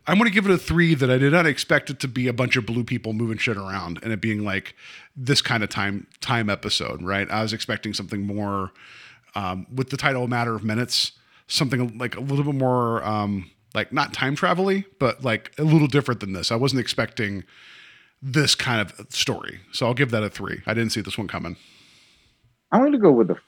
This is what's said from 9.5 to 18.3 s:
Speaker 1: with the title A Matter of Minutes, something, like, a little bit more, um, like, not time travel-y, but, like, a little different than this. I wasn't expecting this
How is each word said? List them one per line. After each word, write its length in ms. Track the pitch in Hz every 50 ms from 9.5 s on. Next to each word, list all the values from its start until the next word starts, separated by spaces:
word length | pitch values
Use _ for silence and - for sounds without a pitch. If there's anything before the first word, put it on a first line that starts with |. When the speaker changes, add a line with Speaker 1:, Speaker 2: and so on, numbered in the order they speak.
| 92 95 - - 123
Speaker 1:
with 160 | 131 131 -
the 80 | 139
title 260 | - 147 143 135 123 123
A 40 |
Matter 280 | 117 123 120 117 117 113
of 80 | 104 104
Minutes, 480 | 107 107 120 123 - - - - - - _ _ _ _ _ _
something, 500 | - - - 151 120 135 123 123 117 107
like, 180 | 117 123 117 -
a 60 | 104
little 240 | 135 139 139 143 143
bit 100 | 147 139
more, 480 | 131 131 127 123 123 120 117 117 110 -
um, 460 | 107 107 107 104 101 101 95 87 - _ _ _ _ -
like, 180 | 107 98 -
not 220 | 123 151 139 - -
time 220 | - 131 135 147
travel-y, 500 | - 185 180 180 180 190 196 196 196 196 - _ -
but, 240 | 139 117 - - 131
like, 280 | 120 110 107 - - -
a 60 | - 156
little 240 | 156 156 160 151
different 320 | 131 135 143 - 127 117 101
than 120 | 104 95 95
this. 180 | 90 - -
I 40 | 117
wasn't 240 | 113 135 135 131 127
expecting 640 | 113 - - - 113 - - - 107 101 101 92 - _ - - - - - - - - - - _ _ _ - 135
this 300 | 135